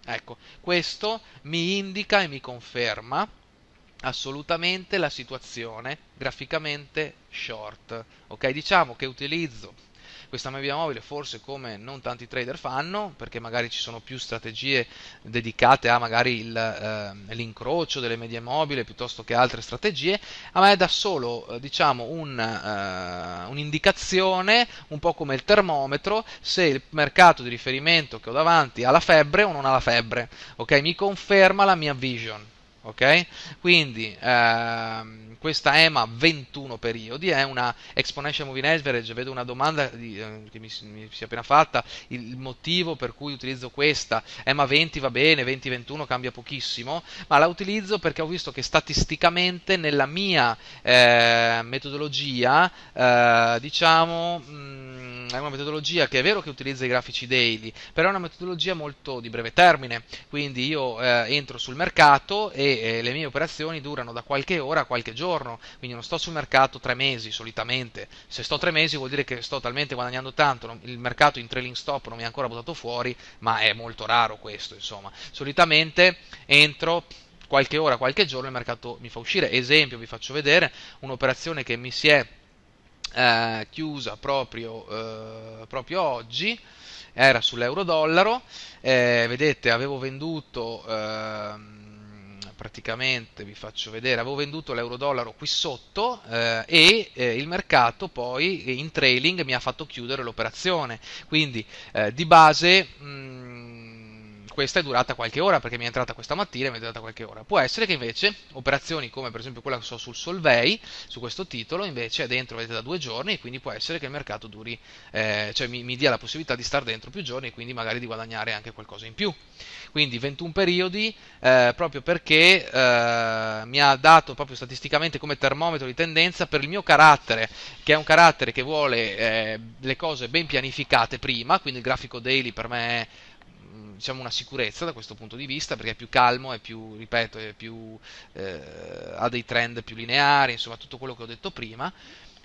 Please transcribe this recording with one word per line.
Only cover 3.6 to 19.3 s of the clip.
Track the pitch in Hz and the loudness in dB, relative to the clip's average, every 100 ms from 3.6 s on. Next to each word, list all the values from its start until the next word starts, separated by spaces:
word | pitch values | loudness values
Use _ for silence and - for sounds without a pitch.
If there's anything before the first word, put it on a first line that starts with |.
| _ _ _ - | _ _ _ -12
assolutamente | 127 - 135 143 147 170 175 190 185 196 | -8 -6 -8 -8 -6 -2 -2 -4 -4 -2
la | 151 | -2
situazione | - 120 131 - 120 117 110 127 151 _ - | -4 -12 -14 -14 -12 -12 -10 -12 -12 _ -10
graficamente | 131 - 135 160 156 147 143 156 147 - _ | -10 -8 -6 -6 -4 -8 -8 -6 -6 -10 _
short. | - - 110 104 - - 113 113 _ - | -12 -10 -10 -14 -16 -14 -14 -14 _ -20
Ok, | 127 135 | -6 -4
diciamo | 143 - 190 139 117 | -4 0 2 2 -4
che | 135 | -10
utilizzo | 127 139 165 160 107 95 - _ _ - - - | -8 -6 -6 -6 -10 -20 -20 _ _ -20 -20 -14
questa | 127 135 | -12 -10
media | 135 139 147 | -6 -4 -4
mobile | 160 117 | -4 -6
forse | - 147 135 117 | -10 -10 -10 -14
come | - 139 123 101 | -12 -12 -12 -14
non | 117 139 | -14 -12
tanti | 120 120 120 | -10 -10 -8
trader | 131 120 151 | -8 -6 -8
fanno, | 131 131 160 208 202 - | -6 -6 -4 -6 -8 -10
perché | - 117 | -12 -10
magari | 113 120 117 | -6 -4 -2
ci | - | -4
sono | - 117 | -8 -10
più | - 131 | -14 -14
strategie | - 113 113 110 135 131 117 - - - | -8 -8 -8 -6 0 0 0 -8 -20 -20
dedicate | 107 117 113 - 120 135 117 | -6 -4 -4 4 6 6 6
a | 120 | 4
magari | 117 117 123 117 | 4 0 0 -2
il, | 113 113 | -4 -4
ehm, | 113 107 107 107 104 101 98 | -4 -4 -6 -6 -8 -12 -12
l'incrocio | 113 113 - 117 170 156 - | -10 -10 -8 -4 -2 -2 -4
delle | 120 117 | -4 -4
medie | 117 117 | -6 -10
mobili | 117 147 151 135 110 | -4 -2 -2 -4 -6
piuttosto | - 123 - | -8 -10 -10
che | 110 | -2